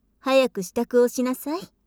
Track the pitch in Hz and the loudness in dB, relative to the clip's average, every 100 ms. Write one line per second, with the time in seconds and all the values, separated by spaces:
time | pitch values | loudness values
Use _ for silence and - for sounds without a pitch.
0 | _ _ 254 269 254 202 180 - 240 247 | _ _ 0 2 2 -2 -6 -6 0 2
1 | 240 - 247 262 285 339 - _ | 2 0 -4 -4 -6 -8 -10 _